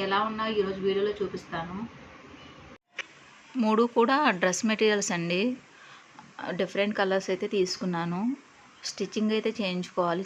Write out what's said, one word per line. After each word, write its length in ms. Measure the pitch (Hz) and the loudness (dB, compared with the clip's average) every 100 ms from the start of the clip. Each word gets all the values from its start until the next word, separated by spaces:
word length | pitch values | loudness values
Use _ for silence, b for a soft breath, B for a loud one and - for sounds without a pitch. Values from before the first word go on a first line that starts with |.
| 196 | 0
ఎలా 120 | 196 220 | 0 0
ఉన్నాయో 240 | 220 220 214 | -2 -2 0
ఈరోజు 200 | 190 190 | 0 0
వీడియోలో 320 | 190 196 208 202 | 0 2 0 -2
చూపిస్తాను. 560 | 185 185 - 170 170 185 233 - - - - - - - - - _ - - - - - - | -4 -6 -8 -8 -6 -8 -10 -12 -20 -20 -20 -20 -20 -20 -20 -20 _ -16 -14 -16 -20 -20 -10
మూడు 280 | 262 214 214 233 | 0 4 4 4
కూడా 220 | 240 233 269 294 185 | 4 4 6 4 4
డ్రెస్ 220 | 185 180 220 | 2 2 0
మెటీరియల్స్ 420 | 214 220 208 202 | 2 4 4 0
అండి. 300 | 175 170 180 233 254 - B B B B B - - - 170 | -2 0 0 0 -2 -10 B B B B B -20 -14 -8 -4
డిఫరెంట్ 380 | 185 190 202 208 | -4 0 -2 0
కలర్స్ 300 | 196 190 190 | 0 0 0
అయితే 160 | 185 208 | -2 -2
తీసుకున్నాను. 720 | 202 180 - 190 170 170 175 226 277 - - - - | 0 0 0 -4 -2 -2 -2 -2 -4 -10 -20 -20 -14
స్టిచ్చింగ్ 480 | - - 196 - 214 220 | -12 -6 -6 -2 0 0
అయితే 140 | 220 220 | 0 -2
చేయించుకోవాలి, 640 | 196 180 175 - 175 170 | -2 -2 -4 -2 0 0